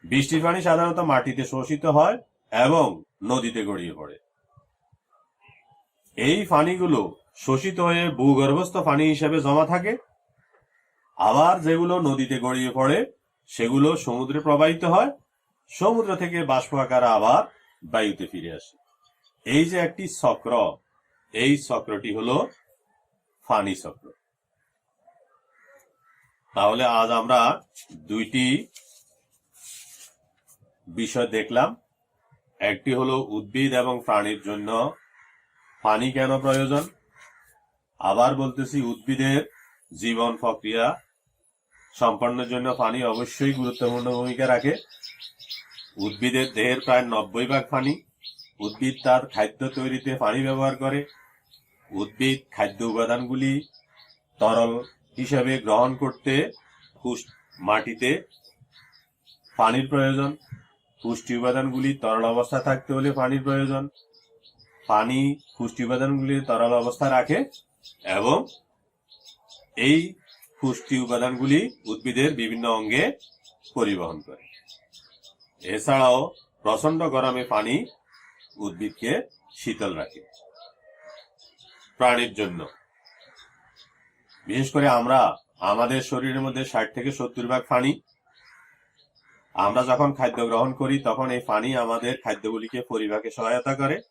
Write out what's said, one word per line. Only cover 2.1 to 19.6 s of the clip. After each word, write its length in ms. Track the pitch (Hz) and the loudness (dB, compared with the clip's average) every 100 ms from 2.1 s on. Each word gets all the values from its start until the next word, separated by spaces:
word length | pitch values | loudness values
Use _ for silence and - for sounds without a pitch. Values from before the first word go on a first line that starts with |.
| 247 _ _ _ | 2 _ _ _
এবং 520 | 110 131 165 131 80 - _ | 2 4 4 2 -2 -18 _
নদীতে 420 | 101 127 117 113 | -2 -2 -2 -4
গড়িয়ে 300 | 101 95 87 | -4 -6 -8
পড়ে। 220 | 76 76 73 _ _ _ _ _ _ _ _ _ _ _ _ _ _ _ _ _ _ _ - | -12 -16 -18 _ _ _ _ _ _ _ _ _ _ _ _ _ _ _ _ _ _ _ -2
এই 300 | 127 190 190 | 0 0 2
পানিগুলো 680 | 151 165 180 175 127 92 - _ - | 2 2 0 2 2 0 -8 _ -8
শোষিত 440 | - 135 190 175 | -2 0 -2 0
হয়ে 300 | 175 170 170 | 0 2 0
ভূগর্ভস্থ 680 | 127 135 135 135 151 180 185 | 2 4 4 4 2 0 -2
পানি 280 | 151 143 | 2 4
হিসেবে 360 | 156 151 156 160 | 2 2 0 2
জমা 260 | 139 147 156 | 2 2 4
থাকে। 300 | 180 196 240 _ _ _ _ _ _ _ _ _ _ _ - | 0 -2 -6 _ _ _ _ _ _ _ _ _ _ _ 0
আবার 440 | 98 131 170 180 | 2 6 4 4
যেগুলো 400 | 156 165 175 180 | 2 2 2 2
নদীতে 380 | 151 131 127 127 | 2 0 -2 -2
গড়িয়ে 320 | 127 127 127 | -2 -2 -2
পড়ে, 360 | 131 131 185 269 _ _ _ _ | 2 2 2 0 _ _ _ _
সেগুলো 500 | - 117 135 151 160 | -4 0 4 4 2
সমুদ্রে 440 | 127 120 131 151 | -4 -4 -4 -2
প্রবাহিত 440 | 151 147 156 165 | 2 4 4 4
হয়, 260 | 175 185 269 - _ _ _ _ _ | 2 4 2 -4 _ _ _ _ _
সমুদ্র 480 | - 196 233 208 180 | 0 2 2 0 -2
থেকে 280 | 175 175 | -2 -2
বাষ্প 300 | 143 131 - | 0 0 0
আকারে 320 | 139 127 127 120 | -4 2 2 4
আবার 360 | 107 110 131 - _ _ _ | 4 6 4 2 _ _ _
বায়ুতে 420 | 82 110 107 92 92 | -4 0 0 -2 -10
ফিরে 260 | 90 82 | -10 -12
আসে। 240 | 78 - _ _ _ _ _ _ _ | -14 -18 _ _ _ _ _ _ _
এই 200 | 110 143 | 0 2